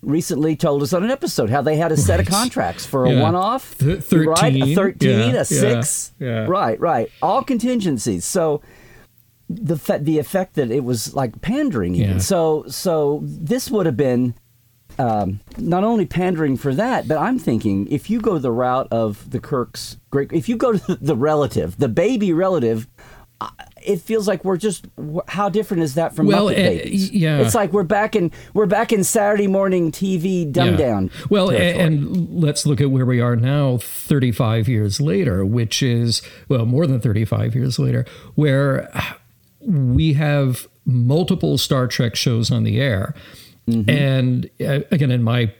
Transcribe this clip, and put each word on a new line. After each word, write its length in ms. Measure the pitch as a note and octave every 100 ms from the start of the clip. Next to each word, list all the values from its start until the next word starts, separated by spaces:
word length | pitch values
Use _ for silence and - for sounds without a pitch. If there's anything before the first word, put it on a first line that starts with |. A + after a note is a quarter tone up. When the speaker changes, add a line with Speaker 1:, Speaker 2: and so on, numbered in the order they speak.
Speaker 1:
recently 540 | - D3+ - C#3+ D#3 D#3
told 260 | E3 C#3+
us 120 | C#3+
on 100 | F3
an 60 | G#3
episode 400 | C4+ F4 - A#2
how 100 | B2+
they 160 | C#3 D3+
had 160 | E3
a 40 | D#3
set 240 | G#2 -
of 60 | F#2
Speaker 2:
Right. 80 |
Speaker 1:
contracts 520 | G3 B3 C4+ F#2 E2+ -
for 180 | C#3
a 80 | B2+
Speaker 2:
Yeah. 80 | B2+
Speaker 1:
one-off, 540 | D3+ F3 G3 C4 - -
Speaker 2:
Th-, 200 | C3+ F3+
thirteen. 260 | - E3+ D#3
Speaker 1:
right? 340 | E3 D#3+ C3+
A 120 | C3+
thirteen, 440 | E3 G3 - C3+ B2 A#2
Speaker 2:
Yeah, 60 | B2+
Speaker 1:
a 40 |
six. 680 | D3 D3 - A#2+ B2+ - - -
Speaker 2:
yeah, 80 | C3+
yeah. 200 | A2+ A2
Speaker 1:
Right, 340 | F#3 D3 A2+
right. 300 | E3+ C#3+ G#2+ -
All 220 | D#3 A3
contingencies. 840 | - B3 A#3+ B3+ F#3+ C3 A#2+ F#2
So 380 | - F#3+ D#3+ D3 - - - - - _ _ _ _
the 260 | F3 G#3+ D#3+
fe-, 220 | - F#3+
the 200 | D3 D#3
effect 360 | C#3+ F#3+ F#3+
that 160 | - B2+
it 140 | A#2+
was, 300 | B2 B2 -
like, 280 | - C3 -
pandering 520 | - B3+ D4 C#3+ F2 F2+
even. 140 | G2+
Speaker 2:
Yeah. 60 | F#2
Speaker 1:
So, 460 | F#2 F#3+ D#3+ D#3 C#3
so 520 | C3 F#3+ D#3+ D3 D3
this 460 | D3 D3 D3+ A#3+ -
would 140 | G#3+ E3+
have 100 | A#2
been, 380 | C#3 B2 B2+ A#2 _ _ _ _ _ -
um, 420 | B2+ G#2+ F#2+ G2+ - -
not 260 | G#3+ F3
only 200 | G#3 A#3 F3+
pandering 500 | - F3+ E3+ D#3 C3
for 180 | D3
that, 340 | C3+ A#3 A3+ A#2
but 80 | D#3
I'm 220 | E3+ B3+
thinking 480 | - A2+ G#2+ G2 G2+
if 200 | C#3+ -
you 100 | A3+
go 180 | A3 F3
the 140 | C3
route 360 | A#2 B2+ B2+ C3
of 400 | A2+ A2+ G2+ -
the 100 | B2
Kirk's 560 | - C#3 A#2 - - - _
great, 220 | C#3 C#3
if 160 | E3 -
you 80 | A#3
go 160 | C4
to 140 | G#3 -
the, 120 | F3+
the 160 | C#3 C3+
relative, 640 | D3 D3+ C3+ - E2 F2+
the 100 | C3
baby 440 | A2 F#3 B3+ G3+
relative, 540 | D#3+ F#3+ F3+ A#2 A2+ A2 _ - - - _
I, 80 | - - - -
it 180 | - G3
feels 260 | - A3 G3+
like 160 | F#3+
we're 120 | F#3 F#3
just, 300 | G#3+ F#3+ - -
wh-, 200 | D3+ D#3+ -
how 200 | F3 G3+
different 340 | F#3 G#3+ F3+
is 120 | D#3+
that 200 | C3+ E3
from 120 | - G3+
Speaker 2:
Well, 200 | G3 G#3
Speaker 1:
Muppet 120 | -
Speaker 2:
eh, 100 | F3+ F3+
Speaker 1:
Babies? 260 | - G3 F#3+
Speaker 2:
y-, 80 | G#3
yeah. 200 | D#3+ D3+
Speaker 1:
It's 160 | A#2
like 180 | A#3 G3+
we're 100 | G3
back 320 | F3 G#3 G#3+ A3
in, 140 | E3+ - -
we're 120 | F#3 G#3
back 260 | G3+ A3+
in 120 | A3
Saturday 420 | F3+ A3+ G3+ G#3 G3+
morning 440 | F#3+ G3 F#3 E3
T 260 | - F#3+ F#3
V 280 | F3 F#3
dumb 260 | D#3+ C#3 F3
Speaker 2:
Yeah. 60 | -
Speaker 1:
down 340 | C3+ G#2 F#2 - -
Speaker 2:
Well, 220 | G3+ F#3
a-, 60 | A#2+
Speaker 1:
territory. 280 | - F3
Speaker 2:
and 560 | E3+ D#3 D3 F3+ E3 E3+
let's 240 | D#3 D3 D#3
look 140 | C3+
at 100 | C#3+
where 160 | C3+ B2+
we 140 | B2
are 160 | A#2+ A#2+
now, 420 | B2 C#3+ C#3 B2
thirty-five 880 | - - - D3 B2+ G#2+ A#2 A2+ G#2+
years 320 | A#2 G#2 G2
later, 440 | D3 F#3+ D#3+ F#2
which 380 | G2 A#2 A#2 -
is, 400 | C3 A#2 A#2 A#2 - - -
well, 180 | C3+ A2+
more 200 | B2 D3
than 140 | C3
thirty-five 540 | A#2+ G2+ A2 G#2+ A2+
years 240 | A#2 C3 A#2+
later, 260 | C3+ B2 B2+ - -
where 560 | - D3+ C3+ C#3 C3+ - - - - _ _ _ _
we 540 | C#4+ D#3+ C3 B2+ D#3+
have 520 | C#3+ D3+ D3 C3+ B2 - _ -
multiple 720 | B2 A#2+ D3 F#3 F#3+ D#3+ C#3+
Star 280 | - C#3 B2+
Trek 300 | - A#2+ -
shows 340 | - A2+ A2+
on 140 | A#2+
the 160 | A2 G#2+
air. 340 | C#3 F#2+ - - - - - - -
Speaker 1:
Mm-hmm. 220 | A#2 G#2
Speaker 2:
And, 600 | B2+ C#3 C3 B2+ B2 A#2 _ -
uh, 140 | C#3 -
again, 200 | F3 C#3+
in 120 | B2
my 300 | A2+ A#2+ A#2 -